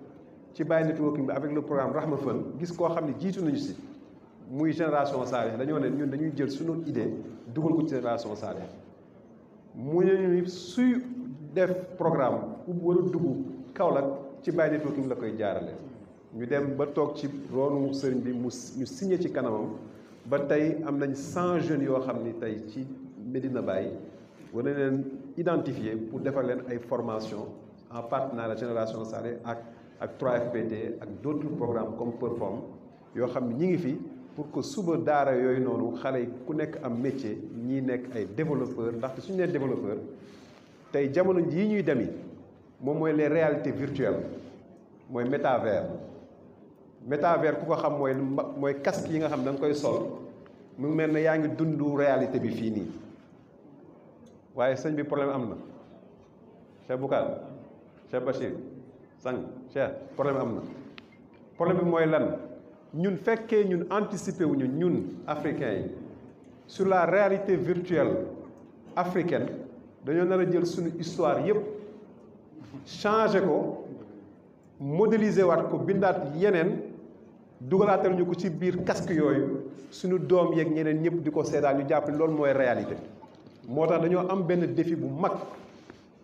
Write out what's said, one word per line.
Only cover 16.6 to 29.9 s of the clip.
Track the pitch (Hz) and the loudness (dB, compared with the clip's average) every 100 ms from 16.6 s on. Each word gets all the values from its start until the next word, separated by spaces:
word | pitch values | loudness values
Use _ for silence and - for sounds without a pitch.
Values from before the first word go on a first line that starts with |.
| 143 131 | 0 0
ba | 147 | 0
toog | 165 147 - | 2 0 0
ci | 139 - - | -6 -8 -4
ronu | 123 143 143 135 | 0 2 2 0
sëriñ | - 135 127 | 0 0 0
bi, | 123 | -2
mu | 120 123 | -2 -4
s-, | - - 131 | -6 -10 -6
ñu | 127 | -6
signé | - 190 175 | -4 0 2
ci | 165 | 2
kanamam. | 139 123 107 110 - - - - - 117 | 0 -2 -2 -4 -8 -14 -18 -20 -18 0
Ba | 143 | 0
tey | 143 151 156 156 151 | 4 4 4 0 -2
am | 143 | 0
nañ | 139 131 | 0 -2
cent | - 180 180 175 | -4 -2 2 2
jeunes | 160 147 135 | 2 0 2
yoo | 131 | 0
xam | 131 117 | 0 -2
ni | 113 | -4
tey | 110 113 107 107 | -4 -6 -6 -8
ci | 131 131 - - - 113 | -8 -10 -12 -14 -12 -6
Medina | 131 131 123 | -4 -2 -2
Baye | 101 95 - - - - - - - | -2 -2 -4 -8 -12 -18 -20 -20 -8
war | 117 | -4
na | 135 | -2
leen | 143 139 135 - - - - | 0 0 0 -2 -10 -10 -2
identifier | 170 156 143 127 110 110 | 0 2 0 -4 -4 -4
pour | 110 135 | -6 -4
defal | 135 135 123 | -2 0 0
leen | 123 - | -2 -4
ay | 120 | -8
formation | - 120 117 110 113 107 123 - - - - | -4 -2 -2 -4 -4 -8 -10 -12 -20 -20 -12
en | 120 | -10
partenariat | 117 131 135 120 113 110 | -4 -2 -2 -4 -4 -4
Génération | 123 113 113 110 110 | -4 -2 -2 -4 -8
Saleh | 110 117 117 120 | -6 -6 -8 -8
ak, | 117 - - - | -8 -10 -18 -20